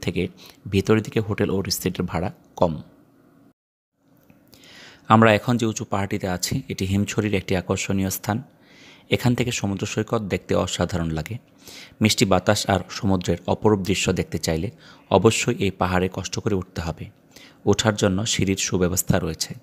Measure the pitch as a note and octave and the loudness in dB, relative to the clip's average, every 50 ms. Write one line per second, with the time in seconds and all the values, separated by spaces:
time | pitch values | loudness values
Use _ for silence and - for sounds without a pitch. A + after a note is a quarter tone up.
0 | - G2 F2 F2+ F2+ - - - - - - _ - G#2 G2+ G2 - - A2 A2 | -4 -4 -4 -2 -4 -4 -6 -12 -20 -20 -20 _ -8 -2 -2 0 2 4 2 2
1 | G#2+ - - A2+ G#2 G#2 G2+ - G#2 - F#2 G2 F#2 G2 - - - - F#2 - | 2 0 -2 -2 -2 -2 -2 -2 -2 0 0 -2 -2 -4 -4 -4 -4 -4 -2 -4
2 | F2+ - - E2 F2+ - - - _ _ _ - G2 E2+ D2+ - - - - _ | -4 -4 -4 -4 -4 -6 -8 -12 _ _ _ 2 2 2 2 -2 -10 -16 -20 _
3 | _ _ _ _ _ _ _ _ _ _ _ _ _ _ _ _ _ _ _ _ | _ _ _ _ _ _ _ _ _ _ _ _ _ _ _ _ _ _ _ _
4 | _ _ _ _ _ _ _ _ _ _ - - - - - - - - - - | _ _ _ _ _ _ _ _ _ _ -20 -20 -20 -20 -20 -20 -20 -20 -20 -8
5 | - - A2+ A2 A2+ A2+ G#2+ G2+ - B2+ A#2+ A2+ A#2 A2 G#2+ - A2 - G#2 G2 | 2 4 6 8 8 8 6 6 4 0 0 0 0 -2 -2 -4 -6 -6 -4 -4
6 | G2 F#2+ G#2+ G2 - F#2+ F2+ F2+ - - - C3+ - - G2 - G2 F#2 G2 G2+ | -2 -4 -4 -4 -4 -4 -4 -4 -4 -4 -4 -6 -6 -6 -6 -4 -2 0 0 0
7 | G2+ F#2+ - A#2 G#2+ G#2 G2+ F#2+ - - G2 F2+ F2 - G2 - - - G2 G2 | 0 0 0 -2 0 0 0 -2 -2 -2 -2 -2 0 -2 -2 -2 -2 -2 -2 -2
8 | F#2+ F#2+ - - - - G#2 A#2+ - - _ _ _ _ - - - - - - | -2 -2 -4 -4 -4 -4 -4 -4 -6 -10 _ _ _ _ -20 -20 -20 -20 -20 -20
9 | _ - B2 - - A#2+ B2 B2 A#2 A#2+ A#2 - - G2 G2 F2+ A2 - - - | _ -2 -2 2 2 2 2 2 0 -2 -2 -2 -4 -4 -4 -4 -6 -4 -4 -4
10 | A2 - A#2+ A2+ G#2+ F2+ F#2+ F2+ - - F#2+ F#2 F#2 F2+ - - F#2 F2 - E2+ | -2 -2 -2 -4 -2 -2 -4 -4 -2 0 0 0 0 0 -2 -2 -2 -2 -2 -2
11 | E2 E2 D#2+ D#2 D#2 - A2 B2 - _ _ _ - - - - - - - - | -4 -2 -4 -4 -6 -8 -10 -12 -14 _ _ _ -20 -20 -20 -20 -20 -18 -4 0
12 | G#2+ G#2+ - - A#2+ F#2+ F#2+ F2+ - A2 G#2 - - - G2 F2+ - - - - | 2 2 2 2 4 4 4 4 4 2 2 2 2 0 0 0 0 -4 -8 -4
13 | - G2 F#2+ F#2 - - F2 - - G2+ F#2+ - - G#2+ G#2+ G2 F2+ G2+ F#2 - | 0 0 0 0 0 -2 -2 -2 -2 -2 -2 2 2 2 2 2 2 0 -2 0
14 | - F#2+ F#2 F2 D#2+ - - D#2+ - E2 D#2+ D#2+ E2+ A2 - - - - - - | 0 0 0 -2 -2 -4 -6 -6 -2 -2 -2 -2 -4 -6 -8 -12 -20 -20 -20 -20
15 | _ - G2+ F#2+ F#2 A2+ A2 - - B2 A#2+ G2 G2 F#2+ - - F#2 F2+ F#2 F2+ | _ 2 4 6 6 6 4 4 0 -2 -2 0 -2 -2 0 0 0 0 2 2
16 | F#2 F#2 - F#2 F2+ - - G#2+ - A2 G2+ F#2 F2+ - - - E2 E2 - - | 0 0 -2 -6 -10 -8 -8 -6 -2 -2 -2 -2 -2 -6 -10 -8 -6 -6 -8 -8
17 | - - - _ _ _ - - - - - _ - G2+ G2+ - - A2 G#2 - | -12 -16 -18 _ _ _ -20 -20 -20 -20 -20 _ 0 0 2 2 2 0 2 2
18 | A2 G2+ F#2 G2 A2+ - - - G2+ G2 F#2+ - - - G#2 F2+ F2+ F2 F#2 F#2 | 2 2 2 0 -2 -2 -2 0 0 0 0 0 -2 -2 0 0 0 0 0 0
19 | - - F#2+ F2+ F2 E2 D#2+ - - - - - | 0 0 0 0 0 -2 -4 -6 -8 -10 -10 -14